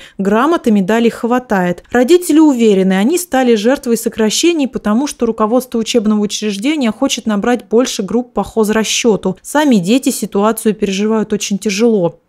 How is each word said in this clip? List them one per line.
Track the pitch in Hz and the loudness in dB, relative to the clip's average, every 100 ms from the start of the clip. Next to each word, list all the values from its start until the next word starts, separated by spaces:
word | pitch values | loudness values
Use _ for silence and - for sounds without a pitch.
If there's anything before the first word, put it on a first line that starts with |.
| - - | -6 -6
Грамот | 196 214 285 339 247 | 0 2 2 2 2
и | |
медалей | 208 185 226 233 | 2 2 2 0
хватает. | - 226 247 247 196 180 175 - | 0 -2 -2 -2 -2 -2 -4 -2
Родители | 240 254 349 349 302 | 0 4 2 4 4
уверены, | 311 247 226 190 190 | 4 4 4 4 2
они | 190 220 349 | 2 0 0
стали | - 262 254 | -2 0 2
жертвой | 226 220 285 240 226 | 2 2 0 -2 -4
сокращений, | 226 - 214 - 339 330 262 | -2 -2 -2 0 0 0 -2
потому | - 208 214 285 | -4 -2 -2 -2
что | - | -4
руководство | 233 220 214 247 247 233 | -4 -2 0 0 -2 -4
учебного | 220 247 214 214 | -2 0 2 0
учреждения | 208 - 214 196 254 311 233 | -2 -4 -6 -4 -2 -2 -2
хочет | 214 277 247 | -2 -2 -2
набрать | 226 208 233 240 - | -4 -2 0 -2 0
больше | 220 262 - | 0 0 -2
групп | 190 226 247 | -4 -4 -4
по | - | -6
хозрасчёту. | 196 - 214 214 208 - 233 190 185 180 | -4 -2 0 0 -2 0 0 0 -2 -6
Сами | - 285 302 220 | -4 0 2 2
дети | 170 254 262 | 2 0 0
ситуацию | - 214 196 208 226 220 | -4 -4 -2 0 0 -2
переживают | 214 196 190 214 220 208 | -2 -4 -2 -2 -2 -2
очень | 208 - 196 | -4 -4 -4
тяжело. | 220 190 233 214 170 - | -4 0 2 2 0 -4